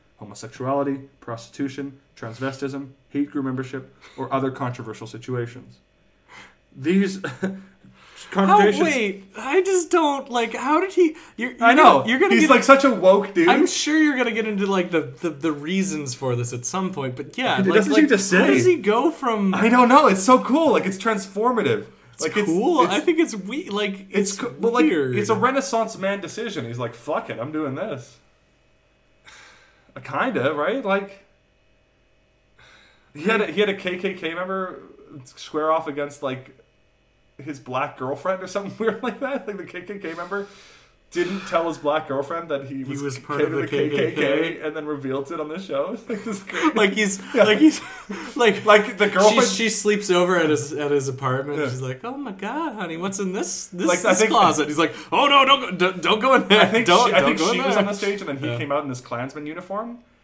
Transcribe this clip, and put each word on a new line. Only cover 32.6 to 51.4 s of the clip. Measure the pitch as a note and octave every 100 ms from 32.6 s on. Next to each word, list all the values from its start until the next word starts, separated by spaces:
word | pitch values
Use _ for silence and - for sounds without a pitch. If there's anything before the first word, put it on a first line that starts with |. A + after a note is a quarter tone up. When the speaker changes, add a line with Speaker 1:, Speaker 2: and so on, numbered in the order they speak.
| - _ _ _ _
Speaker 1:
he | D3
had | E3+ A3+
a, | F#3
he | E3+
had | G3+
a |
K | F#3+ F3+ F3+
K | G3
K | F#3 D#3+
member | E3+ F#3 F#3+ F#3 - - - - D3
square | B2 - - D3+ D#3
off | D#3+ D#3+
against, | C#3+ C#3+ C3+
like, | C3+ B2+ B2+ - _ _ _ _ _ _ _ -
his | C3+ C3+
black | B2+ B2+ C#3+ -
girlfriend | C3 C#3 F#3 F#3
or | F#3
something | G3+ G3+ -
<laughs> |
weird | A3 G#3+
like | A#3+ -
that. | C4+ C#4 -
Like, | G3
the |
K | F3 F3+
K | F3+ G3
K | E3
member | E3+ F3 G3+ G3+ - - - _ _ _
didn't | E3+ E3+ G3 -
tell | F3 E3
his | D3
black | D3 D3+ D3
girlfriend | C3+ C#3 E3+ E3+
that | C#3+ C3+
he | C3+
Speaker 2:
He |
Speaker 1:
was | C3 C#3
Speaker 2:
was | C#3+ B2
part | - C#3+
Speaker 1:
came | D3
Speaker 2:
of |
Speaker 1:
to | C#3+
Speaker 2:
the |
Speaker 1:
the | -
K | C#3+ D3+
K | C#3+
K |
Speaker 2:
K | E3
K | D3+ C#3+ D3+ E3
K. | -
Speaker 1:
and | D#3 D#3
then | D3+
revealed | C#3+ C3 C3+ C3+
it | E3
on | D3+
the | E3+
show. | G3 C#3 E3 A#3
<laughs> | -
Like, | G#3+
this | A3+ G3
is |
great. | - - D#4 A3+
Speaker 2:
Like, | G3+
he's, | G3 G3+ G3+ -
Speaker 1:
Yeah. | B3+
Speaker 2:
like, | G#3+ G#3
he's, | D#4 - - - - G3+ B3+ A#3+
like, | A#3 -
Speaker 1:
Like, | G#3 G#3 G3+ G3+
the | G3+
girlfriend | F3+ G#3 A#3 A#3+
Speaker 2:
she, | F#3+
she | A3+
sleeps | - G#3 G3+ G3+
over | F3+ F3+ F3+
at | D#3
his, | D3+ C#3+
at | D#3 D3
his | C#3+ C3+
apartment. | B2 C3 C3